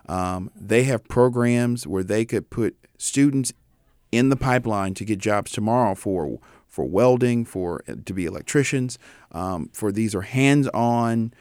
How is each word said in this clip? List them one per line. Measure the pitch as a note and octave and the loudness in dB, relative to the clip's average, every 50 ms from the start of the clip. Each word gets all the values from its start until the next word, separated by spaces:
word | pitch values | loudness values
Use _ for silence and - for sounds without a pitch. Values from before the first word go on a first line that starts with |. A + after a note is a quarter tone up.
| _ | _
Um, | - E2 F#2 F2+ F#2 F#2 F#2 F#2 - - | -8 -4 -4 -4 -4 -4 -6 -8 -10 -14
they | - - G2 A2 A#2+ B2+ | -10 -4 2 2 4 4
have | C3+ C3 G#2+ - - | 2 0 -2 -4 -2
programs | - B2 B2 B2+ A#2+ B2 A#2+ A#2+ A#2+ A#2+ A#2+ A#2+ A#2+ A#2+ - | 2 4 4 4 4 2 2 2 2 2 2 0 -2 -4 -4
where | D2 F#2 F#2+ F#2+ | -4 -4 -4 -2
they | F2+ G2+ A2 A#2 | 0 0 0 0
could | A#2 - G#2 - - | 0 -2 -4 -4 -4
put | - A#2+ A2+ G2 - _ _ _ _ - | -4 -2 -2 -2 -2 _ _ _ _ -10
students | - - - C3+ C#3 D3 C3+ C3+ B2+ - - _ _ _ _ _ _ _ _ _ _ _ - | -8 -4 0 2 2 4 2 0 -2 -4 -6 _ _ _ _ _ _ _ _ _ _ _ 2
in | A#2 B2+ C3+ | 2 4 4
the | C3+ | 2
pipeline | B2+ C3 C3+ B2 B2+ B2 A#2 G#2+ G2+ F#2+ F#2+ F#2 | 2 2 2 2 2 2 0 -2 -2 -2 -2 -4
to | - G2 | -4 -4
get | G#2+ G#2+ F#2+ | -4 -4 -2
jobs | - G#2+ G#2 G#2 G2+ - | 0 0 2 0 0 -2
tomorrow | - - G#2+ A2 A#2 B2+ B2 G#2 F#2+ | -4 -4 -2 0 2 2 2 0 0
for, | - - G#2 F#2+ F2+ D#2 C#2 A1+ A1+ - - - _ _ _ | -2 -4 -2 -2 -2 -2 -4 -6 -8 -12 -18 -20 _ _ _
for | - - C#2 | -6 -4 -4
welding, | C2+ E2+ F#2+ A#2+ B2+ B2+ B2 B2 B2 A#2+ A#2+ A#2 | 0 2 4 4 6 4 4 2 2 2 0 -2
for, | - - F#2+ F2+ F2 E2+ - - - - - - | -4 -6 -6 -4 -4 -6 -6 -8 -10 -12 -12 -10
to | - F#2 | -8 -6
be | F#2+ F2 | -4 -4
electricians, | D#2+ F#2+ - - - - D3 C3+ - D3 C3+ B2+ B2+ - - - - - - _ _ - | -4 -6 -8 -6 -2 0 2 2 2 0 -2 -4 -4 -8 -12 -18 -20 -20 -20 _ _ -10
um, | E2 F#2 F#2 F#2 E2+ D2+ - - | -8 -6 -4 -4 -4 -6 -8 -8
for | - A2 G#2 | -6 -4 -2
these | G2 G#2+ A2+ G#2+ G2+ | -2 0 -2 -2 -2
are | F#2 F#2+ | -4 -6
hands-on | - - C3 C3+ C#3 C#3+ D3 C#3 - - A2 A#2 A#2+ A#2+ A#2+ A#2 A#2 A2+ A2+ A2+ A#2 - _ | -2 0 2 4 4 6 4 2 2 0 0 0 2 2 0 0 0 0 0 -2 -4 -6 _